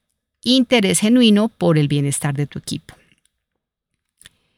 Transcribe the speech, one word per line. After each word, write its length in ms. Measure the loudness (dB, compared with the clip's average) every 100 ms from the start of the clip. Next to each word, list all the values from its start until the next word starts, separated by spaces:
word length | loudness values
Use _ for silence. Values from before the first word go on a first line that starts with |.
| _ _ _ _
interés 580 | -2 0 2 0 0 0
genuino 480 | 0 2 4 2 0
por 300 | -2 0 0
el 100 | 0
bienestar 460 | -2 -4 -4 -6
de 120 | -6 -8
tu 120 | -10
equipo. 360 | -12 -12 -14 -20 _ _ _ _ _ _ _ _ _ _ _ _ -20 _ _